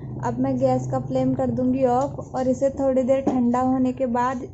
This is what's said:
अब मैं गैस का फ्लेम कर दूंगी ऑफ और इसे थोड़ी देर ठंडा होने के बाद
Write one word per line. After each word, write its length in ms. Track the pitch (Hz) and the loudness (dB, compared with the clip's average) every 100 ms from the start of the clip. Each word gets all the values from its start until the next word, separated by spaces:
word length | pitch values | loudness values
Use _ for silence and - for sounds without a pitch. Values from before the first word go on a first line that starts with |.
| - - 247 | -10 -6 -4
अब 140 | 240 | -2
मैं 180 | 269 254 | 0 2
गैस 280 | 262 254 - | 2 2 0
का 80 | 262 | -4
फ्लेम 340 | 247 262 262 | -2 0 0
कर 180 | 254 254 | 0 0
दूंगी 320 | 233 254 262 254 | 0 0 2 2
ऑफ 500 | 247 285 - - 254 | 2 0 -6 -8 -4
और 120 | 262 | 0
इसे 220 | 254 269 | 2 0
थोड़ी 340 | 277 269 262 | 0 0 2
देर 180 | 254 269 | 2 2
ठंडा 380 | 269 254 240 247 | 2 2 2 2
होने 340 | 254 262 254 | 2 2 0
के 120 | 247 262 | 0 -2
बाद 360 | 233 247 254 262 | 0 0 -2 -8